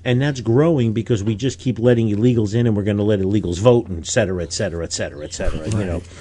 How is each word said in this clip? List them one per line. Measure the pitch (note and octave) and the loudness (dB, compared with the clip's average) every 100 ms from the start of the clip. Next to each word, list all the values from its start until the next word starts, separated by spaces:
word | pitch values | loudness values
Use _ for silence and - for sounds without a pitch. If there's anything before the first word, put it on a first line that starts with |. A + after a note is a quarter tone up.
and | B2+ B2 | -2 0
that's | C#3+ C3+ | 0 -2
growing | A2 A#2 D#3+ D3+ A#2 | 0 2 4 2 2
because | G#2+ G#2 A#2 | 0 -2 -2
we | G2+ G#2 | 0 -2
just | C3+ - | -4 -4
keep | C3+ G#2+ | -4 0
letting | A#2 A#2+ A2+ | 4 4 2
illegals | G2+ A#2+ A#2 G#2+ A2 | 2 2 2 2 2
in, | A#2+ | 2
and | G#2 | 2
we're | |
gonna | G2+ G#2 | 0 0
let | G#2 G#2 | 2 2
illegals | F#2+ G#2 F2 F2 | 2 0 -2 2
vote, | A#2 A#2+ G#2 | 4 4 2
and | F2 | -8
et | D#2+ | -4
cetera, | - G2+ F#2 | -2 0 -2
et | E2 | -6
cetera, | - G2+ E2+ E2 | -6 -6 -6 -8
et | |
cetera. | - E2 C#2+ D2+ - F#2+ D#2+ D#2 | -6 -8 -8 -14 -4 -4 -4 -4
You | G#2+ F#2+ | -4 -4
know, | E2 - - | -6 -8 -10